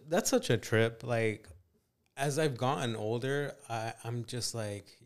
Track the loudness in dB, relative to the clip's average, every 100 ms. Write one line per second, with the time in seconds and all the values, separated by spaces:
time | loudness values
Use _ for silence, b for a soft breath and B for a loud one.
0 | 0 2 4 2 4 2 4 4 4 0
1 | -2 0 0 -2 -10 -20 _ _ _ _
2 | _ -4 -2 2 0 2 0 2 0 -2
3 | -2 -2 0 -2 -2 -8 -8 -4 -4 -6
4 | -6 -6 -6 -4 -4 -4 -4 -6 -10 -20